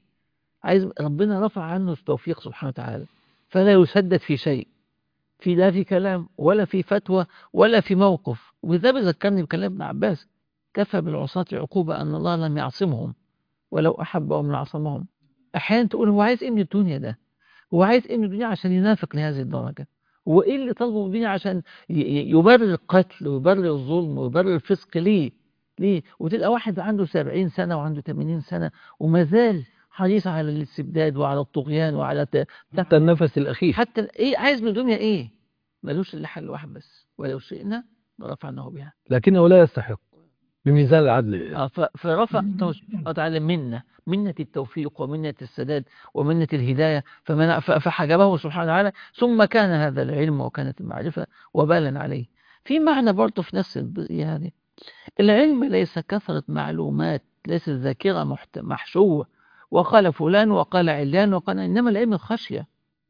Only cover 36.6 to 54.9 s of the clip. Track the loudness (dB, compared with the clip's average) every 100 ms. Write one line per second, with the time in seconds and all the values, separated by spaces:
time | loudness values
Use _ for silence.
36.6 | -14 -20 -20 _ _ -10 -8 -8 -12 -12
37.6 | -8 -10 -12 _ _ -18 -14 -12 -12 -14
38.6 | -14 -16 -18 _ -4 2 4 6 8 8
39.6 | 8 2 -8 -10 _ _ _ _ _ _
40.6 | 2 4 6 6 6 2 0 -4 -6 -6
41.6 | -6 -4 -4 -4 -2 0 0 -2 -4 -2
42.6 | -4 -6 -10 -10 -6 -4 -4 -2 -2 -2
43.6 | -4 -10 -12 _ -6 -4 -4 -6 -8 -8
44.6 | -8 -8 -8 -6 -8 -6 -8 -10 -14 -10
45.6 | -6 -6 -6 -16 -10 -4 0 0 0 0
46.6 | 0 2 2 0 -4 -10 -2 2 2 2
47.6 | 2 0 0 -2 2 4 4 2 -2 -4
48.6 | 0 0 0 -4 -14 -2 2 4 4 2
49.6 | 2 2 0 -2 -2 0 0 0 -4 -6
50.6 | -8 -8 -10 -8 -8 -8 -10 _ _ 0
51.6 | 2 2 0 -4 -6 -8 -10 _ _ _
52.6 | -4 0 2 2 2 2 0 -2 -4 -6
53.6 | -6 -6 -8 -8 -8 -6 -4 -6 -8 -14
54.6 | _ _ -20